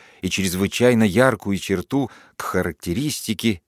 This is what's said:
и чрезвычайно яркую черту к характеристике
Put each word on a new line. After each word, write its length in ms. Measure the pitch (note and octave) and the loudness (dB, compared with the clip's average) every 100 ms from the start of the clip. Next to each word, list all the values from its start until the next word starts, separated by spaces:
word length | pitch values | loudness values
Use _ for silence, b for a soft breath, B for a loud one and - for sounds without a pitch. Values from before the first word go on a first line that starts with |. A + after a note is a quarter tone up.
| b b | b b
и 80 | F#2 | -6
чрезвычайно 760 | - F#2+ F2+ G2 - B2 A#2+ | -2 -2 0 -2 2 4 6
яркую 540 | A2 F2+ C3 A2+ - F#2+ | 4 4 4 2 -2 -4
черту 540 | - F#2+ - C3+ C3+ B B B | -2 -4 -2 -4 -4 B B B
к 60 | |
характеристике 1200 | - F#2+ F2+ D#2+ - F2 D3 - - G#2 A2+ G2 | -4 -2 -2 -4 -4 -2 -2 -6 -6 -2 -2 -4